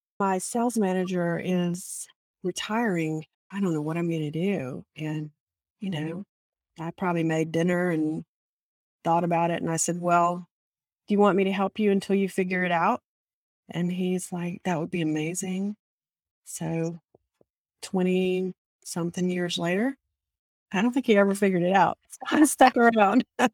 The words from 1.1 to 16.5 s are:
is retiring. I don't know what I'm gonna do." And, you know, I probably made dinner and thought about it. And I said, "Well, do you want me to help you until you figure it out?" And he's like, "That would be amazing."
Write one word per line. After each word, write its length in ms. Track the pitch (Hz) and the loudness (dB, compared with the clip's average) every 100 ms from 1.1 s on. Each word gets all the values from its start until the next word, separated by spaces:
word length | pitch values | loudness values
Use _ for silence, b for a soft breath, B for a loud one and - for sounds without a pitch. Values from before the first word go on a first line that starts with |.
| 180 170 170 | -2 -2 -2
is 640 | - 180 175 175 - - - _ _ _ | -2 -2 -2 -4 -10 -14 -16 _ _ _
retiring. 840 | 185 - - 220 233 175 156 156 151 _ - | -8 -6 -6 -2 -2 0 -2 -4 -8 _ -12
I 80 | 196 | -4
don't 120 | 190 | -2
know 80 | 156 | 0
what 160 | 151 165 | -2 -4
I'm 120 | 170 | -2
gonna 220 | 165 151 | -4 -4
do." 540 | 156 190 185 127 143 - - | -4 -2 -2 -6 -10 -14 -10
And, 360 | 156 156 151 _ _ _ _ - | -8 -6 -8 _ _ _ _ -12
you 100 | 196 | -8
know, 340 | 156 156 175 202 _ _ _ _ - | -6 -6 -10 -14 _ _ _ _ -12
I 120 | 165 | -10
probably 320 | - 185 170 | -4 -2 0
made 280 | 160 160 160 | 0 0 0
dinner 380 | 165 175 175 180 | 0 2 2 0
and 360 | 160 156 165 - _ _ _ _ _ _ _ | 0 -2 -4 -10 _ _ _ _ _ _ _
thought 200 | 170 170 | 0 0
about 280 | 175 165 170 | 2 0 0
it. 100 | 170 | -2
And 80 | 165 | -4
I 60 | 160 | -4
said, 220 | - 175 | -4 -4
"Well, 460 | 175 170 175 180 175 _ _ _ _ _ - | 2 2 2 -2 -10 _ _ _ _ _ -2
do 60 | |
you 60 | 202 | 4
want 180 | 202 196 | 4 4
me 80 | 196 | 0
to 60 | |
help 280 | 190 196 - | 0 -4 0
you 120 | 208 | 2
until 240 | 196 - 196 | 2 2 0
you 140 | 190 | 0
figure 340 | - 185 185 180 | -2 -2 -2 0
it 60 | |
out?" 300 | 170 185 247 _ _ _ _ _ _ - | 0 0 0 _ _ _ _ _ _ -10
And 220 | 165 175 | -4 -4
he's 380 | 180 185 185 - | -2 -2 -2 -6
like, 300 | 180 175 175 185 | -8 -8 -6 -4
"That 140 | 165 | -2
would 120 | 170 | -2
be 100 | 175 | -2
amazing." 760 | 156 156 156 180 185 185 202 208 _ _ _ _ _ _ - | -2 -2 -4 -6 -6 -4 -6 -8 _ _ _ _ _ _ -18